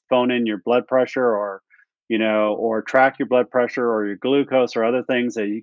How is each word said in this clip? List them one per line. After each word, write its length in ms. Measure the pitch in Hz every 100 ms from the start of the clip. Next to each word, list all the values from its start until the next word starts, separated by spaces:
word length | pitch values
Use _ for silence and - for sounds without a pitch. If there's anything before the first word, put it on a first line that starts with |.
| -
phone 220 | 127 123
in 140 | 123 113
your 120 | 104
blood 300 | - 123 123
pressure 380 | 131 123 - 123
or, 360 | 104 104 98 _ _ _ _ -
you 80 | 113
know, 380 | 110 107 107 104
or 260 | 113 110
track 380 | - 131 135 -
your 80 | 123
blood 220 | 127 123
pressure 400 | 127 120 - 120
or 160 | 110 104
your 80 | 98
glucose 600 | 127 139 139 131 123 120
or 80 |
other 200 | 113 127
things 320 | 120 127 120 113
that 120 | 104
you 140 | 107